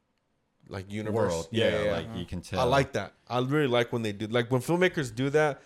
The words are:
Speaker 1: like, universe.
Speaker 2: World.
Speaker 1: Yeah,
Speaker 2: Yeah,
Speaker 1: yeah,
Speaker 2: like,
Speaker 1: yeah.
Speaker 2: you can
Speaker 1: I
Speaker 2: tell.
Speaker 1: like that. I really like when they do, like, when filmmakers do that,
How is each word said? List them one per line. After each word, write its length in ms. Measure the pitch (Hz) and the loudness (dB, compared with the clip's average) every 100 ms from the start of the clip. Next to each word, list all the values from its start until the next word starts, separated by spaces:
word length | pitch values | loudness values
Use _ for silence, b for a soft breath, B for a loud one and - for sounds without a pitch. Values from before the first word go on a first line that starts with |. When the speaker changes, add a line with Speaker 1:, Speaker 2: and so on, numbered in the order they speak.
| _ _ _ _ _ _ - | _ _ _ _ _ _ -14
Speaker 1:
like, 240 | 98 95 | -12 -8
universe. 400 | 104 107 107 101 | -8 -2 0 0
Speaker 2:
World. 160 | 82 82 | 0 -2
Speaker 1:
Yeah, 180 | 113 110 | 0 2
Speaker 2:
Yeah, 140 | 107 104 | 2 0
Speaker 1:
yeah, 60 | |
Speaker 2:
like, 140 | 82 78 | -2 -4
Speaker 1:
yeah. 60 | 92 | -8
Speaker 2:
you 60 | 85 | -8
can 140 | 90 | -10
Speaker 1:
I 20 | |
Speaker 2:
tell. 260 | - - 127 | -6 -2 2
Speaker 1:
like 260 | 135 135 | 4 2
that. 200 | 113 98 - - | -2 -6 -12 -4
I 120 | 120 | -2
really 280 | 127 147 143 | 0 0 2
like 240 | 120 120 | 2 2
when 80 | 120 | -2
they 100 | 110 | -4
do, 140 | 101 107 | -4 -2
like, 240 | 120 117 | 0 2
when 100 | 127 | 0
filmmakers 520 | 120 170 180 170 127 | 2 2 2 2 -4
do 160 | 110 135 | -2 2
that, 300 | 147 151 135 | 4 2 0